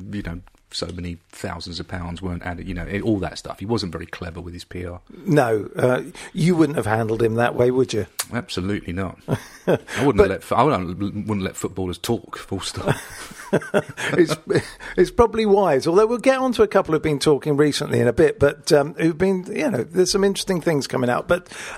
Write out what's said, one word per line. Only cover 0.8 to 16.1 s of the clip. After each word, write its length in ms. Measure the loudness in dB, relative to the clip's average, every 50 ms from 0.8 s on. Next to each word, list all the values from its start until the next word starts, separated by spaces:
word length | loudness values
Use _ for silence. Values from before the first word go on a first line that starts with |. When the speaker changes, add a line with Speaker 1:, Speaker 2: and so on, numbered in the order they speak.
| -8
Speaker 1:
many 320 | -6 -6 -8 -8 -8 -8 -10 _ _
thousands 500 | -16 -10 -10 -8 -8 -8 -10 -12 -10 -12
of 80 | -10
pounds 320 | -10 -8 -8 -8 -8 -8 -6
weren't 200 | -6 -6 -6 -6 -6
added, 240 | -8 -8 -8 -8
you 60 | -8 -6
know, 120 | -6 -6
it, 160 | -4 -4 -2 0
all 160 | 0 0 0
that 180 | -2 -4 -8
stuff. 220 | -10 -12 -12 -12 -8
He 60 | -4
wasn't 260 | -2 -2 -2 -2 -4
very 160 | -8 -8 -10
clever 340 | -12 -12 -10 -10 -10 -10 -12
with 140 | -12 -12 -12
his 80 | -14 -14
P 200 | -12 -10 -10 -10
R. 140 | -10 -10 -12 _ -20 -18 -8 -2
Speaker 2:
No, 440 | 2 4 4 4 4 0 -2 -2 -4 -4
uh, 240 | 0 0 0 0 0 -4 -8 -14 -16 -16 -10 -4
you 220 | 0 2 4 4
wouldn't 220 | 4 4 2 2
have 100 | -2 -2
handled 340 | 0 0 0 0 0 0 0
him 140 | 0 0 2
that 180 | 2 0 0 2
way, 140 | 2 2 4
would 220 | 4 2 0 0 0
you? 140 | -4 -4 -6 _ -10 -8 -6 -6
Speaker 1:
Absolutely 580 | -6 -6 -6 -6 -4 -4 -2 -4 -4 -4 -6
not. 280 | -6 -4 -4 -6 -8 -10 -6
Speaker 2:
<laughs> 40 |
Speaker 1:
I 500 | -4 -4 -4 -4 -12 -18 -8 0 0 0 0 0 -6 -4 0
wouldn't 180 | 2 2 6
Speaker 2:
But 140 | 6 4 4
Speaker 1:
have 180 | 4 -4 -4 -2
let, 80 | 2 2
I 40 | 4
wouldn't, 340 | 2 2 0 -2 -4 -6 -6 -6 -6 -6 -6 -4
wouldn't 160 | -4 -2 -2 -2
let 120 | -4 -6
footballers 420 | -6 -8 -8 -6 -4 -6 -6 -6
talk, 400 | -6 -4 -4 -4 -4 -4 -12 -16
full 220 | -14 -10 -8 -8 -6
stop. 340 | -6 -8 -8 -4 -2 -2 -2 -2
<laughs> 40 | -4 -14 -16 -16 -16 -16 -16 -16 -8 -2 -2 -2 -2 0 -2 -2 -2 -4 -10 -6 -4 -2 4
Speaker 2:
It's, 180 | 4 4 4 2 -4 -2 0 0 0 0 -2 -14 -16 -14 -6 2
it's 140 | 2 2 2
probably 340 | 4 2 2 2 4 0 4
wise, 400 | 4 4 4 6 4 2 2 2
although 220 | 4 4 4 4
we'll 100 | 4